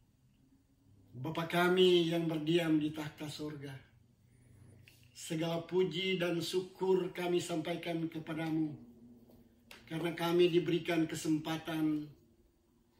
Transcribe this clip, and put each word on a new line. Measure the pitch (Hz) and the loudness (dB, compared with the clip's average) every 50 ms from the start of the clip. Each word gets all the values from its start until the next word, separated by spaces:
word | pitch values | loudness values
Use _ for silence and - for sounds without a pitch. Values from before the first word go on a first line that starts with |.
| _ _ _ _ _ _ _ _ _ _ _ _ _ _ _ _ _ _ - _ _ _ - 120 | _ _ _ _ _ _ _ _ _ _ _ _ _ _ _ _ _ _ -20 _ _ _ -14 -10
Bapa | 135 160 160 165 170 165 | -8 -6 -4 -4 -4 -2
kami | - 175 175 180 180 185 185 180 180 175 170 | 2 2 4 4 6 8 8 8 8 6 4
yang | 165 165 170 165 160 | 2 0 0 0 0
berdiam | 160 156 151 151 170 175 170 160 156 156 | -2 -2 0 2 2 2 2 4 2 2
di | 147 151 151 | 2 0 -4
takhta | 156 156 151 - - 156 | -6 -10 -10 -10 -12 -12
sorga, | 151 - - 151 151 151 139 139 139 135 127 - - _ - _ _ _ _ _ _ _ - - - - - - - - - - - - - - - | -12 -10 -10 -10 -10 -10 -10 -12 -12 -14 -14 -18 -20 _ -20 _ _ _ _ _ _ _ -20 -20 -20 -20 -20 -20 -20 -20 -20 -20 -20 -20 -20 -20 -20
segala | - - - - 170 160 165 170 170 165 165 | -20 -14 -10 -6 -4 -2 -2 0 -2 -4 -4
puji | - 170 185 185 160 151 170 190 190 190 175 | -2 2 2 2 2 2 -2 0 0 0 2
dan | 175 180 170 170 | 0 0 0 -2
syukur | 156 - - 185 190 - - - 185 190 190 180 175 165 | -2 -2 -2 -2 -2 -4 -6 -2 2 2 4 2 2 -2
kami | - - 175 175 175 175 | -4 -4 -2 0 0 0
sampaikan | 160 - 170 160 160 175 170 165 - 175 170 165 165 | 0 0 -4 -4 -2 -2 -4 -4 -4 -4 -4 -2 -4
kepadamu, | 160 - 160 151 - 160 151 165 160 156 160 156 151 143 - - - - - - - - - - - - - - - _ _ _ - - - - - | -4 -6 -6 -8 -6 -6 -4 -2 -2 0 0 0 -2 -4 -8 -16 -20 -20 -20 -20 -20 -20 -20 -20 -20 -20 -20 -20 -20 _ _ _ -20 -20 -20 -14 -10
karena | 165 160 165 175 156 | -8 -4 -4 -4 -4
kami | - 165 170 170 175 175 175 160 | -2 0 2 4 4 4 6 4
diberikan | 175 160 160 165 175 - - 175 165 160 156 | 2 2 2 0 0 0 0 0 0 0 0
kesempatan | 170 151 - 165 156 151 151 165 160 160 - - 160 156 156 156 151 151 151 147 - - _ _ _ _ _ _ _ _ _ _ _ _ _ _ _ _ | -2 -4 -2 0 0 0 0 -2 -6 -4 -4 -4 -2 0 0 0 0 -2 -4 -8 -14 -20 _ _ _ _ _ _ _ _ _ _ _ _ _ _ _ _